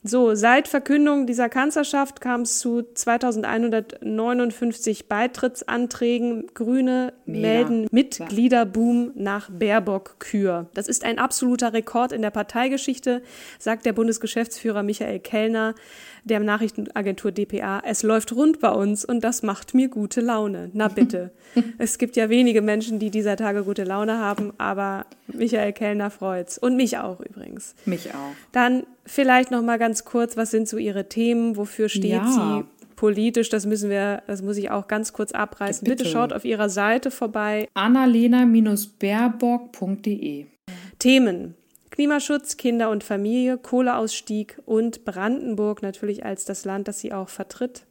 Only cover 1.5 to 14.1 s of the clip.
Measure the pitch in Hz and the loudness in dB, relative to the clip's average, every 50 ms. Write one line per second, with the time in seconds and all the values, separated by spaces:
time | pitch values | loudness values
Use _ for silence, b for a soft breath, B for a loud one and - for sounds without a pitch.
1.5 | - 262 262 302 - 320 294 - - 277 277 269 - - - 247 247 240 240 226 | 0 0 0 0 0 0 -2 0 0 0 0 -2 -4 -8 -4 -4 -2 -2 -2 -2
2.5 | - - - 240 233 240 233 240 - - - 240 233 240 254 247 220 214 208 - | -4 -2 -2 0 -2 -2 -4 -4 -8 -4 0 0 0 2 0 0 0 0 -2 -2
3.5 | 214 226 233 233 220 220 220 220 - - - 214 214 220 226 240 247 247 247 233 | 0 0 0 0 0 -2 -2 -4 -16 -10 -6 -4 -2 -2 0 0 2 2 0 0
4.5 | 220 - 247 233 220 - - 220 208 - - _ 208 208 233 247 247 - - 247 | -2 -2 -4 -4 -4 -2 -4 -4 -4 -4 -4 _ -2 0 0 -2 -2 -2 -2 -2
5.5 | 247 - - - 233 240 247 240 - - 247 240 240 240 240 240 233 220 320 - | -2 -4 -6 -4 -2 -2 -2 -4 -2 -2 0 0 2 2 0 -2 -2 -4 -8 -12
6.5 | _ - 233 226 254 269 254 254 254 254 254 254 - _ _ - 160 214 214 220 | _ -6 -2 0 2 2 2 2 2 0 -2 -2 -6 _ _ -8 -4 -2 2 2
7.5 | 220 233 247 240 233 226 220 214 - 240 277 - - - 165 170 208 214 240 247 | 4 4 4 2 2 0 0 4 4 4 4 2 -2 -12 -8 -4 0 2 4 6
8.5 | 247 240 233 196 190 226 226 240 240 240 240 240 - 233 202 196 196 208 208 - | 6 4 4 2 2 2 2 4 4 2 0 -2 -4 -6 -4 -4 -4 -4 -6 -10
9.5 | 196 175 214 208 208 220 190 202 196 190 196 - - _ - - - 208 196 185 | -4 -2 0 2 2 2 2 0 -4 -4 -6 -10 -20 _ -10 -2 0 2 2 2
10.5 | 175 170 165 170 - 196 208 - 254 - - 226 233 - 247 262 - - 262 247 | 0 -2 -6 -6 -8 -8 -4 -2 -4 -2 -2 -2 0 0 0 0 0 0 2 2
11.5 | 247 240 247 233 220 226 220 - - 233 247 247 - 233 214 208 - 214 208 - | 2 2 0 0 0 -2 -4 0 0 0 0 0 -2 -2 -4 -2 -2 -4 -6 -4
12.5 | - 233 247 262 269 269 269 - 254 - - 262 247 247 247 B B B B B | -2 -2 0 0 0 -2 -2 -4 -4 -2 0 -2 -2 -2 -4 B B B B B
13.5 | B B - 220 226 226 - 254 202 226 226 226 | B B -4 -4 -4 0 0 0 2 2 2 2